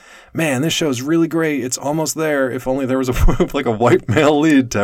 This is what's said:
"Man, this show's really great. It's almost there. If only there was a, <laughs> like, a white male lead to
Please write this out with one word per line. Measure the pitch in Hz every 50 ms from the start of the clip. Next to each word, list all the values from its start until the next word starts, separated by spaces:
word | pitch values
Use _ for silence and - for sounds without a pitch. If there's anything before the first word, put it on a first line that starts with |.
| - - - - - _ -
"Man, | 147 165 156 254 123
this | 151 165
show's | - - 170 147 127 120
really | 131 147 165 165 165
great. | 160 151 165 160 156 147 135 113
It's | 131 127 -
almost | - 139 151 160 156 151 -
there. | 156 156 151 147 139 135 123
If | 117 131 -
only | 131 131 139 135
there | 120 131 131
was | 131 127
a, | 120 - - - 131 - 180 -
<laughs> | -
like, | 139 143
a | 120
white | 113 104 120 123 175 - -
male | - 110 151 151 151 151 143
lead | 156 160 147 135 123 117
to | - 104